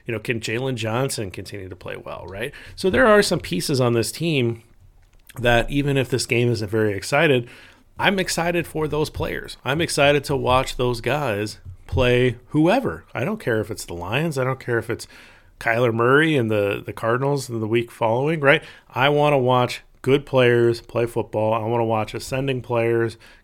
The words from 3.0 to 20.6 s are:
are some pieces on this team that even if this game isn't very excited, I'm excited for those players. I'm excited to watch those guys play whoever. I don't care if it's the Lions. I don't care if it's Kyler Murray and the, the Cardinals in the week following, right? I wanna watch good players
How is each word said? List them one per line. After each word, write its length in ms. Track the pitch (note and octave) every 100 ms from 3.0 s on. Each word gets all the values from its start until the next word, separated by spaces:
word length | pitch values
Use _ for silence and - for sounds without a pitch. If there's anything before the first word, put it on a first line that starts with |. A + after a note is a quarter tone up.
| A#3+
are 160 | G#3
some 180 | G3 E3+
pieces 400 | - F3 D3 C3
on 140 | A#2+
this 180 | A#2 G#2+
team 500 | - E3 C#3+ A#2 A2 - _ - _ _ _ _ -
that 300 | A#2+ A#2 B2+
even 260 | C#3+ C#3+ C3+
if 140 | B2+
this 160 | B2+ -
game 240 | A#2 A#2+
isn't 180 | A2 G#2+
very 240 | A2 G#2+
excited, 560 | G2 - C#3+ D#3+ B2+ A#2+ - - - _ -
I'm 200 | F3 G3
excited 480 | F3+ - E3+ F3 -
for 200 | D#3 D#3
those 220 | D3 D3+
players. 480 | - D#3+ - - -
I'm 160 | B2 D3+
excited 420 | E3 D#3 C#3+ D3
to 120 | C#3 C3+
watch 400 | B2 B2+ B2+ -
those 240 | B2 A#2+
guys 600 | - D3 C3+ G2+ G#2+ - - - -
play 500 | C3 B2 B2 B2+ - -
whoever. 580 | D3+ E3 B3+ G#3 D#2+ -
I 100 | A#2
don't 160 | D3+ G#3+
care 200 | C3 A2
if 80 | G#2
it's 160 | G2+ -
the 80 |
Lions. 420 | E2+ F2 B2 E3 C3+
I 80 |
don't 160 | B2+ B2+
care 160 | - A#2
if 140 | A2+
it's 180 | G#2+ - - - - _ -
Kyler 340 | A#2+ A#2 B2
Murray 420 | A2+ A#2+ C#3+ D#3+ C#3+
and 140 | A2
the, 320 | G#2+ G2+ -
the 80 | -
Cardinals 560 | - A2+ B2 C#3 C#3+ B2+
in 100 | A#2
the 80 | G#2+
week 240 | A#2 A#2
following, 500 | - A2+ A#2+ D3 E3
right? 220 | C#3 D#3 - - _
I 140 | A#2+ C#3
wanna 300 | D3 D3 C#3+
watch 420 | B2 B2 B2 - - _ B2+
good 180 | C#3
players 560 | - C3 A#2+ A#2+